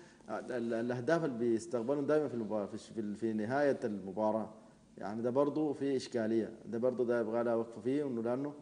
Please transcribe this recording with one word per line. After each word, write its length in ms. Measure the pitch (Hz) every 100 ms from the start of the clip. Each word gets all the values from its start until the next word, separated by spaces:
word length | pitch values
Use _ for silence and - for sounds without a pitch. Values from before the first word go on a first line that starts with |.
| - - -
ال-، 220 | 107 113
ال-، 220 | 123 117
الأهداف 520 | 117 120 123 120 165 160
اللي 120 | 117
بيستقبلهم 680 | 120 113 110 123 113 147 143
دايمًا 220 | 151 143
في 60 |
المباراة، 320 | 123 104 107 98
في 80 |
الش-، 180 | 107 -
في 60 | 113
ال-، 160 | 104 101
في 180 | 113
نهاية 460 | 107 107 139 143 123
المباراة، 640 | 120 101 95 95 107 110 104 - - - - -
يعني 240 | 95 110
ده 80 | 120
برضو 440 | 127 147 143 151
في 220 | 135 139 131
إشكالية، 580 | - 117 110 113 95 - -
ده 120 | 113
برضو 260 | 127 120
ده 160 | 120 120
يبغى 240 | 107 117
لها 120 | 117 117
وقفة 260 | 113 110
فيه، 260 | 107 143 143
إنه 140 | 117
لأنه 320 | 113 123 147 143